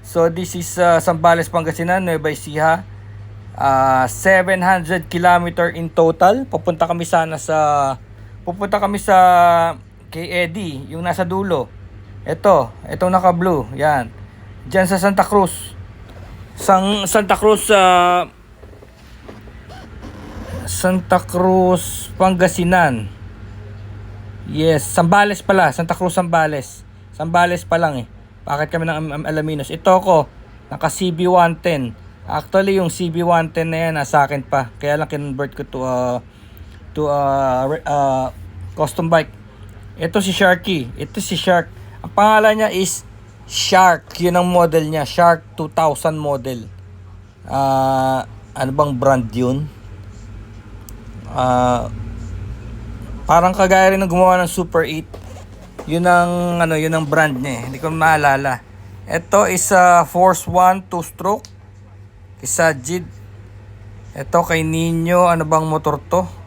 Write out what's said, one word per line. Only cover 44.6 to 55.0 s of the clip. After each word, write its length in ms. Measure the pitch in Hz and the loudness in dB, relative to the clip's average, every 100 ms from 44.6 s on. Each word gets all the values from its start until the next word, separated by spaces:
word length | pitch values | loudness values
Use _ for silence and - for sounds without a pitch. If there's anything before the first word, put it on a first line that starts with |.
| 170 160 151 | 4 2 0
niya. 160 | 156 | -4
Shark 400 | 139 - 170 165 - | -4 2 4 4 -2
two 140 | - 156 | -10 -6
thousand 460 | - 160 139 165 156 | 0 0 0 -4 -2
model. 480 | 147 139 127 123 95 - - - - - - - | -4 -4 -6 -10 -12 -18 -20 -20 -20 -20 -20 -20
Ah, 800 | - 135 135 135 135 131 131 131 - - - - | -6 -2 0 2 2 0 0 -2 -6 -14 -16 -6
ano 140 | 131 | -4
bang 200 | 135 147 127 | 0 -2 2
brand 320 | 135 131 113 | 2 2 0
yun? 380 | 110 123 135 151 - - - - - - - - - - - - - - - - | -2 -2 -2 -6 -12 -20 -18 -18 -18 -18 -18 -18 -20 -20 -20 -18 -18 -18 -18 -10
Ah, 640 | 127 127 123 123 120 113 - - - - - - - - - - - - - - | -2 0 2 2 0 -4 -8 -10 -10 -12 -12 -12 -12 -14 -14 -14 -14 -14 -12 2
parang 240 | 160 180 | 4 4
kagaya 420 | 185 190 190 190 | 2 4 6 4
rin 60 | 190 | 4
ng 100 | 190 | 0
gumawa 300 | 175 185 180 | 4 4 4
ng 80 | 170 | 0
Super 380 | - 170 165 147 | -4 -2 0 -2
eight. 180 | 156 | -6